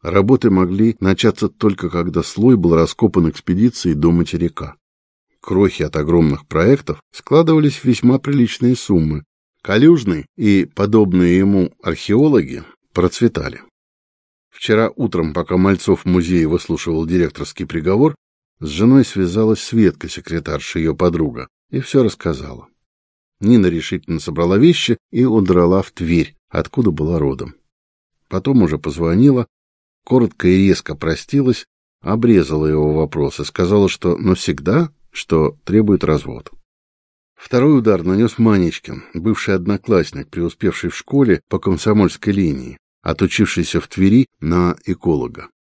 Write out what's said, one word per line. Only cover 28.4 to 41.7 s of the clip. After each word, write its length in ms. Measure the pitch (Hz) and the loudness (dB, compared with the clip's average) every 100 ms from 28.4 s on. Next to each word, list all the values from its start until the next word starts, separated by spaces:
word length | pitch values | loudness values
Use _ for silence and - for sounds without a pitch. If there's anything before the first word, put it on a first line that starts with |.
| 113 135 | 0 2
уже 140 | 87 73 | 2 0
позвонила, 720 | 76 73 82 90 139 127 113 _ _ _ _ _ | -6 -4 -2 2 4 2 -4 _ _ _ _ _
коротко 440 | - 127 117 _ 90 | -2 0 0 _ 2
и 100 | 95 | 4
резко 380 | 98 87 - 73 | 4 0 -4 -8
простилась, 720 | 80 78 - 139 127 117 - _ _ _ | -6 -6 -4 -2 0 -2 -6 _ _ _
обрезала 640 | - 107 120 101 73 78 76 | -6 0 4 4 4 -2 0
его 280 | 76 76 | 0 0
вопрос 460 | 76 76 80 69 - | 0 -2 -4 -6 -6
и 60 | 73 | -10
сказала, 420 | - 90 104 95 | -4 0 2 2
что 300 | - 92 85 | 0 -4 -2
навсегда, 760 | 98 92 - 71 73 127 170 _ _ | 0 0 -2 -4 -2 0 -2 _ _
что 460 | - - 80 76 - | -16 -2 0 0 -4
требует 400 | - 101 104 95 | 0 0 2 0
развод. 480 | - 76 - - - - _ _ _ _ _ _ _ _ | 0 -2 -4 -14 -18 -20 _ _ _ _ _ _ _ _
Второй 440 | - 123 139 143 | -4 0 4 4
удар 240 | 110 95 | 2 0
нанёс 340 | 82 95 113 - | 0 0 0 2
Манечкин, 640 | 113 101 87 - - 69 - | 2 4 0 -4 -14 -16 -14
бывший 420 | 87 95 107 - 95 | -8 -4 -4 -2 -4
одноклассник, 760 | 87 101 - 98 78 69 69 | -2 -6 0 0 0 -8 -12
преуспевший 600 | - 85 - 98 - 87 | -6 -8 -4 -4 -4 -8
в 60 | - | -10
школе 460 | - 139 127 87 _ | -4 0 2 2 _
по 80 | 98 | -6
комсомольской 760 | - | -2